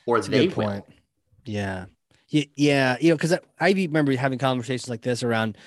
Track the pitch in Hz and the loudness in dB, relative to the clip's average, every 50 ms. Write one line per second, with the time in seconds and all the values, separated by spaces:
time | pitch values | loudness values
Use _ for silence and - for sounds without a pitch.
0 | - 120 120 110 101 98 107 123 - 190 - - 107 104 101 101 - _ - _ | -4 0 0 0 0 2 2 2 2 2 0 -2 -2 -2 -4 -6 -10 _ -20 _
1 | _ _ _ _ _ _ _ _ - 117 107 101 101 98 95 92 92 95 _ _ | _ _ _ _ _ _ _ _ -12 -8 -6 -6 -4 -6 -6 -8 -10 -14 _ _
2 | _ _ _ _ _ _ - 151 139 143 _ 139 147 147 143 139 135 131 127 120 | _ _ _ _ _ _ -2 -2 -2 -2 _ 0 2 2 4 4 2 2 0 2
3 | 151 165 165 147 - 160 180 165 - _ _ - 156 180 202 190 190 156 147 160 | 4 2 2 4 2 0 0 0 -2 _ _ 0 0 2 2 2 0 0 0 2
4 | 147 139 135 123 135 139 131 120 135 131 131 127 113 120 127 120 - - 120 113 | 2 2 2 0 0 -2 -2 0 0 0 0 -2 -2 -4 -6 -6 -6 -8 -10 -6
5 | - 127 123 113 127 120 113 113 110 110 107 - - | -4 -4 -4 -2 0 0 0 0 0 -2 -4 -8 -16